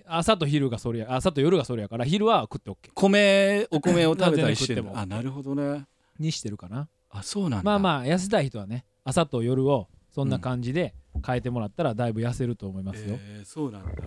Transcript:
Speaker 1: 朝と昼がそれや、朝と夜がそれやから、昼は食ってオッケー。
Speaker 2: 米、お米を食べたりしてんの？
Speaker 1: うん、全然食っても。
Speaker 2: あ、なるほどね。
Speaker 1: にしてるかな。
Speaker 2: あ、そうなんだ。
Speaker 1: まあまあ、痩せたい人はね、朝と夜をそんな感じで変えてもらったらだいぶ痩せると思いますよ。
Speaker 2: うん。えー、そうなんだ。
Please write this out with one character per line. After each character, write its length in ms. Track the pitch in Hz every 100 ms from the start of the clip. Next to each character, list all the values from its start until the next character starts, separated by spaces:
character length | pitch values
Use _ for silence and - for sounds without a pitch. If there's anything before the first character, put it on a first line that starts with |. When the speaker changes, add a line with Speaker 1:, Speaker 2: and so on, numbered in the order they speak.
| -
Speaker 1:
朝 300 | 165 170 214
と 100 | 147
昼 240 | 147 135
が 80 | 113
そ 140 | 120
れ 80 | 117
や、 120 | 110
朝 180 | 127 190
と 80 | 143
夜 160 | 151 185
が 80 |
そ 100 | 120
れ 80 | 117
や 60 | 104
か 80 | 117
ら、 80 |
昼 200 | 123 202
は 180 | 214 196
食 160 | 110 -
っ 20 |
て 100 | -
オ 40 |
ッ 40 | 98
ケ 100 | -
ー。 20 |
Speaker 2:
米、 720 | - 196 202 202 196 196 202 220
お 80 | 156
米 260 | 175 175 160
を 100 | 160
食 140 | 175
べ 120 | 147
た 60 | 120
り 60 |
し 100 | 110 131
て 80 |
ん 20 | 110
の？ 60 |
Speaker 1:
う 20 | 104
ん、 0 |
全 0 |
然 0 |
食 0 |
っ 0 |
て 0 |
も。 60 | 107
Speaker 2:
あ、 60 | 95
な 140 | 107
る 100 | 131
ほ 100 | 139
ど 140 | 135 139
ね。 300 | 143 143 139 _ _ -
Speaker 1:
に 100 | 156
し 100 | -
て 80 | 110
る 80 | 104
か 120 | 90
な。 200 | 120 151 _ _
Speaker 2:
あ、 140 | 101
そ 160 | - 208
う 100 | 180
な 100 | 190
ん 0 |
だ。 40 |
Speaker 1:
ま 100 | 190
あ 40 | 208
ま 180 | 190 143
あ、 40 |
痩 120 | 127 180
せ 100 | 196
た 120 | 208
い 60 | 135
人 120 | 113
は 100 | 98
ね、 160 | 117 - _
朝 240 | 131 170 160
と 160 | 123
夜 260 | 117 131 131
を 200 | 135 92 _ _
そ 100 | -
ん 40 | 139
な 100 | 127
感 240 | 123 123
じ 100 | 120
で 220 | 156 165 - - - -
変 80 | 123
え 40 |
て 100 | 123
も 80 | 123
ら 80 | 104
っ 40 |
た 120 | -
ら 140 | 151 107
だ 100 | 120
い 60 |
ぶ 80 | 110
痩 120 | 120
せ 140 | 117 123
る 80 |
と 140 | 113 98
思 100 | 95
い 60 |
ま 100 | 95
す 60 | 104
よ。 60 | 104
Speaker 2:
う 20 |
ん。 40 |
え 260 | 113 101 104
ー、 20 |
そ 220 | 98 156 143
う 60 |
な 80 | 104
ん 60 | 87
だ。 40 | -